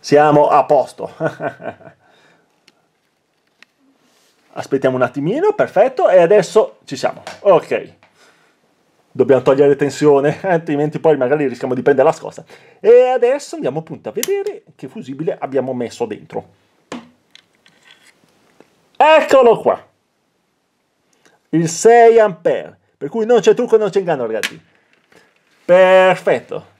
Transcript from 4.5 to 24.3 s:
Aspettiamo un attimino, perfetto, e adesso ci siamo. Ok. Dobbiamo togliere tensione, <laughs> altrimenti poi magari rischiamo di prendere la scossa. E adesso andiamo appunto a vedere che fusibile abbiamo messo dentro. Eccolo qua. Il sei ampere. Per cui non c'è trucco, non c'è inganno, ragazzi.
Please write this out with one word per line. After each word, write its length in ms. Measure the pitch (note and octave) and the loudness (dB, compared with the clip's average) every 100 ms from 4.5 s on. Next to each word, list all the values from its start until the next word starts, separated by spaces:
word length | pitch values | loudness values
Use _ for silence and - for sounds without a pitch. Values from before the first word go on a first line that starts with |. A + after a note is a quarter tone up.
Aspettiamo 420 | - - C#3 C3 B2+ | -16 -6 -4 -2 -2
un 60 | |
attimino, 500 | B2 C#3+ C#3+ B3+ G4+ | -6 -6 -6 -2 -2
perfetto, 560 | - - - A#3+ C4 E4+ | -2 -4 0 0 0 0
e 100 | F#3 | 2
adesso 580 | E3+ G#3 F3 G#3+ - - _ | 4 2 2 -2 -2 -6 _
ci 100 | C3+ | -8
siamo. 260 | B2 - - - | -8 -8 -18 -6
Ok. 500 | G#3 E3+ - A2+ E2+ F2 _ _ _ _ _ _ _ _ _ _ _ | 2 2 0 -8 -8 _ _ _ _ _ _ _ _ _ _ _ _
Dobbiamo 300 | B2 B2 B2+ | -4 0 2
togliere 340 | B2+ C3+ C#3+ C#3+ | 2 2 2 2
tensione, 640 | C#3+ B2+ D3 C#3 C#3 D#3+ | -2 -2 2 2 0 -4
<laughs> 0 | |
altrimenti 560 | G3 E3+ E3 C#3+ D3+ D3+ | -4 -4 -4 -4 -4 -2
poi 180 | E3 D3+ | -2 0
magari 300 | B2 D3 C#3+ | 0 -2 -4
rischiamo 260 | A#2+ C3 | -6 -8
di 100 | B2+ | -4
prendere 260 | B2+ C#3 D#3+ | -2 2 0
la 60 | |
scossa. 300 | D#3+ G#2 - - - _ _ | 0 -8 -18 -20 -20 _ _
E 300 | F#3+ A#3+ B3+ | 4 4 4
adesso 440 | B3+ A#3+ C#4+ - | 0 0 -2 -6
andiamo 240 | E4+ D#3 C#3 | -8 -6 -8
appunto 300 | D#3+ B2 - | -12 -14 -12
a 40 | |
vedere 520 | C#3+ - G4+ G4 F4+ _ | -10 -6 -6 -6 -12 _
che 140 | _ - | _ -18
fusibile 500 | A3 B2+ C3+ D#3+ F#3 | -18 -16 -10 -8 -8
abbiamo 340 | C3+ C3 B2+ | -6 -6 -6
messo 320 | B2 A#2 - | -8 -10 -10
dentro. 440 | A#2 G#2 - - - _ _ _ _ A#3+ - _ _ _ _ _ _ _ _ _ _ _ _ _ _ _ _ _ _ _ | -10 -10 -14 -16 -16 _ _ _ _ -18 -18 _ _ _ _ _ _ _ _ _ _ _ _ _ _ _ _ _ _ _
Eccolo 640 | C#4+ G#3 - C4+ B3 G#3+ | 4 4 4 4 4 2
qua. 260 | B2 F#2 _ _ _ _ _ _ _ _ _ _ _ _ _ _ _ _ _ | 0 -4 _ _ _ _ _ _ _ _ _ _ _ _ _ _ _ _ _
Il 180 | D#3+ E3 | -4 -4
sei 500 | - A3 A#3+ A3+ A3+ | 0 4 6 6 6
ampere. 580 | G#3+ F#3 E3+ B2 D2+ _ _ _ | 2 0 -4 -4 -8 _ _ _
Per 100 | C#3+ | -10
cui 160 | A3+ | -6
non 140 | A3 A#3+ | 0 2
c'è 160 | G3 | 2
trucco, 220 | G3+ A#3+ A3+ | 0 2 0
non 140 | G#3 | 0
c'è 100 | F#3+ | -4
inganno, 260 | F3+ D3+ | -4 -4
ragazzi. 340 | A#2 | -4